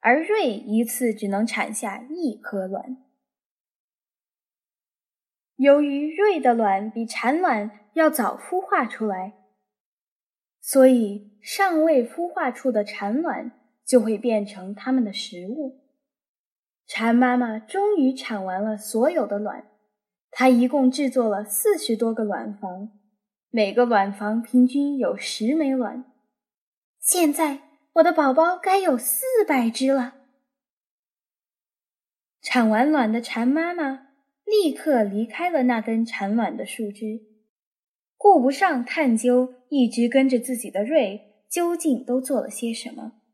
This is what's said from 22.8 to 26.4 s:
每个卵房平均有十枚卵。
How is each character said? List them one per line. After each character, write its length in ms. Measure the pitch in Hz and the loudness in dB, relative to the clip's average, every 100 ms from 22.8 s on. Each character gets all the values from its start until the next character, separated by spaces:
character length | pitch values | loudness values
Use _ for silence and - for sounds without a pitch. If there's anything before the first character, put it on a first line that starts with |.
| 208 _ _ _ _ _ _ | -14 _ _ _ _ _ _
每 240 | 233 202 | -2 0
个 100 | 202 | 2
卵 300 | 240 220 196 | 2 4 2
房 260 | 202 208 226 | -2 -4 -4
平 280 | 233 254 254 | 0 4 4
均 280 | 277 285 277 | 2 -2 -2
有 200 | 208 196 | -2 -4
十 380 | - - 220 311 | -8 -4 -2 0
枚 160 | 285 | 0
卵。 420 | 262 233 247 254 _ _ _ | -2 -4 -8 -16 _ _ _